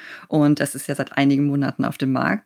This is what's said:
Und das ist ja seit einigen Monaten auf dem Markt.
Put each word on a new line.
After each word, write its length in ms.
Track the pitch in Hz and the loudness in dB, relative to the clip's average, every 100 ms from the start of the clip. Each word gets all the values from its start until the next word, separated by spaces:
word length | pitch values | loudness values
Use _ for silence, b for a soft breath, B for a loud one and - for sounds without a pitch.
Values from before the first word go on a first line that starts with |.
| B B B | B B B
Und 320 | 156 147 151 | 2 4 4
das 140 | 147 | 0
ist 140 | 135 - | -4 -6
ja 60 | |
seit 220 | 139 135 - | -6 -4 0
einigen 300 | 139 139 143 | 2 2 2
Monaten 380 | 143 135 - | 0 -2 -2
auf 140 | 135 - | -4 -2
dem 140 | 135 | -2
Markt. 320 | 127 - 208 | 0 -2 -2